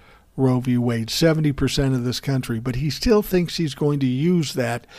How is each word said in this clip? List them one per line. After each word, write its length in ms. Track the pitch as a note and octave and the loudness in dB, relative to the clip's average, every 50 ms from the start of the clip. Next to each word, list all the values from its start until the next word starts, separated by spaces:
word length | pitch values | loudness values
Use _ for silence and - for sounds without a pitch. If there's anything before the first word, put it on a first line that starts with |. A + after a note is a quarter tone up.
| - - - - _ _ - - | -20 -20 -20 -20 _ _ -4 0
Roe 220 | C3+ C3 B2+ B2 | 2 2 2 2
v. 180 | B2 B2+ B2 A#2+ | 2 2 0 2
Wade, 320 | A#2+ A#2+ A#2 A2+ A2+ A2+ | 2 0 0 -2 -4 -4
seventy 440 | - - D#3+ E3 D#3 D#3 D#3 D3 C3+ | -2 2 2 2 2 4 2 0 0
percent 400 | - C#3 B2+ - - C#3 C3+ C3 | 0 -2 -2 0 0 0 0 0
of 100 | B2+ A#2+ | 0 -2
this 160 | B2 - - | -2 -4 -4
country, 400 | - - C#3 C3 B2+ - A#2+ A2+ | -4 -2 -2 -2 -2 -4 -6 -4
but 160 | A#2 B2+ A#2 | -4 -4 -4
he 140 | B2 D3 D#3 | -4 -4 -4
still 320 | - - - B3+ G#3+ G#3+ | -4 -2 2 2 4 4
thinks 340 | G#3 - F#3+ F3+ F3 - - | 2 2 0 0 0 -2 -2
he's 180 | - E3+ C#3+ C3+ | -2 -4 -4 -2
going 280 | - D3+ D3 D3 C#3+ | -2 0 0 0 2
to 40 | C#3 | 0
use 480 | B2+ B2 C3 D3+ F3 F3+ F3 D3+ C3 - | 0 0 2 2 2 2 2 2 0 -2
that 320 | C3+ B2 A#2 A#2 A#2+ - _ - | -4 -2 -2 -2 -6 -8 _ -20